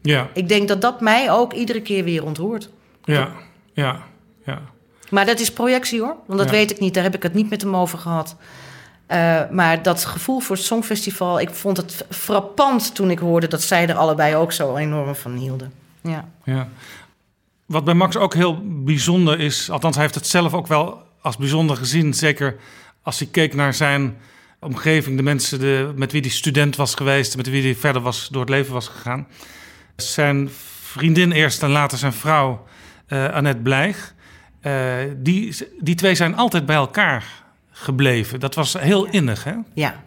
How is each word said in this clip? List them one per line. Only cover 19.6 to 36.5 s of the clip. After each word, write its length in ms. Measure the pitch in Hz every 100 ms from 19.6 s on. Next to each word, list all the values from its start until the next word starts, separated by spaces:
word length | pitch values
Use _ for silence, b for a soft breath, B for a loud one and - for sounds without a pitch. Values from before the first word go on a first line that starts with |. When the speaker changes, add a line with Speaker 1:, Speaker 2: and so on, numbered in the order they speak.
| -
Speaker 1:
althans 260 | 156 165 143
hij 80 |
heeft 120 | 151 151
het 120 | -
zelf 260 | 180 170
ook 140 | 175 165
wel 340 | 156 175 226 _ _
als 160 | - 113
bijzonder 380 | 139 156 160 131
gezien, 360 | 123 156 151
zeker 420 | 127 156 143 139 135 B B B _
als 180 | - -
hij 80 | 143
keek 220 | 180 156
naar 200 | 139 143
zijn 440 | 123 147 139 135 107 b b b b
omgeving, 580 | 165 120 160 156 131 135
de 60 |
mensen, 360 | 135 139 - 135
de, 320 | 135 135 139 139
met 160 | 135
wie 100 | 151
hij 80 | 131
student 460 | - 156 139 143 135
was 200 | 139 -
geweest, 420 | 139 139 127 131
met 120 | 127
wie 140 | 135
hij 120 | 131 117
verder 260 | 151 127
was, 260 | 123 123 -
door 100 | 135
het 80 | 127
leven 240 | 135 131
was 140 | 127 113
gegaan. 400 | - 120 131 139 B B B B B B -
Zijn 540 | - - 147 139 139 - - -
vriendin 500 | - 135 160 165 180
eerst 320 | 156 151 -
en 60 | 147
later 280 | 147 143 123
zijn 160 | 135
vrouw, 500 | 117 151 156 135 117 B B B B _
eh, 220 | 135 135
Annette 280 | 156 143 120
Blijch, 520 | 117 135 180 190 - _ b b b _
eh, 120 | 147 135 127 127 139 135
die, 380 | 135 185 220 147 - -
die 160 | 165 170
twee 200 | 190 175
zijn 200 | 165 180
altijd 300 | 240